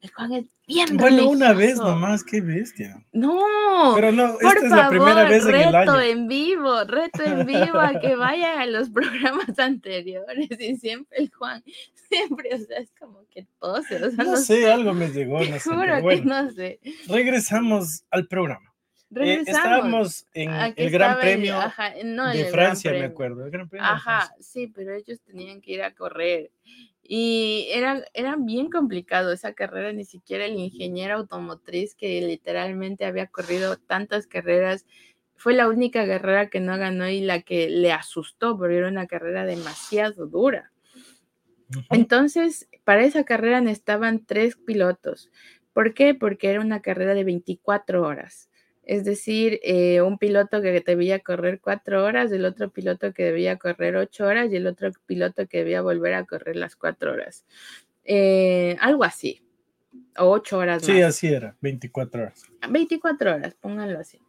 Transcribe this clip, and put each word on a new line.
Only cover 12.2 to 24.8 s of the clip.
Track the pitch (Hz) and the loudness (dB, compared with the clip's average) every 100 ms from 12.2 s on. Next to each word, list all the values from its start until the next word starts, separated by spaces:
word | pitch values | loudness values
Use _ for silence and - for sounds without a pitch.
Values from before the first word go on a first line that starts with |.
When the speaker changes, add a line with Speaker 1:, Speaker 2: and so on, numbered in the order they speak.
| 392 269 254 | -2 -6 -6
Speaker 1:
o | 247 | -8
sea, | 214 233 | -8 -12
es | 240 _ | -12 _
como | 269 196 208 | -20 -20 _
que | - 190 _ | -20 -20 _
tose, | 175 202 311 185 | -6 -6 -6 -4
o | 208 | -4
sea, | 233 | -2
Speaker 2:
No | 349 | 0
Speaker 1:
no | 269 | 0
Speaker 2:
sé, | 269 220 | 2 4
Speaker 1:
sé. | 226 | 6
Speaker 2:
algo | 226 220 | 4 4
me | 180 170 | 0 -2
llegó, | 139 131 147 | -4 -4 -2
Speaker 1:
Te | 165 | -2
Speaker 2:
no | 147 | -4
sé, | - | -4
Speaker 1:
juro | 330 | -2
Speaker 2:
pero | 370 294 | 0 0
Speaker 1:
que | |
Speaker 2:
bueno. | 165 185 | 2 2
Speaker 1:
no | 269 269 277 | 2 -2 -6
sé. | 220 185 - 254 311 - | -8 -12 -12 -18 -18 -4
Speaker 2:
Regresamos | 208 254 254 - 214 233 214 170 156 _ | 0 2 0 0 -2 0 0 -2 -10 _
al | 185 180 | -4 -4
programa. | 185 170 131 _ _ _ _ _ | -4 -4 -6 _ _ _ _ _
Eh, | 226 | -4
Speaker 1:
Regresamos | 285 349 285 | 0 0 0
Speaker 2:
estábamos | 294 349 349 240 226 202 - - | 0 4 2 2 0 -2 -4 -14
en | 160 156 | -8 -6
Speaker 1:
a | 156 233 | -4 -4
que | 220 | -2
Speaker 2:
el | 165 | 0
Gran | 175 - 254 | 4 4 4
Speaker 1:
estaba | 269 | 2
el, | - | 2
Speaker 2:
Premio | 202 196 | 0 -2
Speaker 1:
ajá, | 208 - 208 - | -4 -4 -8 -8
no, | 226 226 262 | -10 -6 -4
en | |
Speaker 2:
de | 233 | -2
Speaker 1:
el | 151 | -2
Gran | |
Speaker 2:
Francia, | 160 185 190 165 | 2 2 2 -4
me | - | -4
Speaker 1:
Premio. | 135 | -4
Speaker 2:
acuerdo, | - 127 120 | -8 -10 -8
el | 135 | -12
Gran | 170 180 | -12 -14
Premio | 190 202 | -6 -4
de | |
Speaker 1:
Ajá, | 214 233 226 | -4 -2 -4
Speaker 2:
Francia. | 180 _ | -4 _
Speaker 1:
sí, | - 254 247 | -18 -12 -12
pero | 214 | -12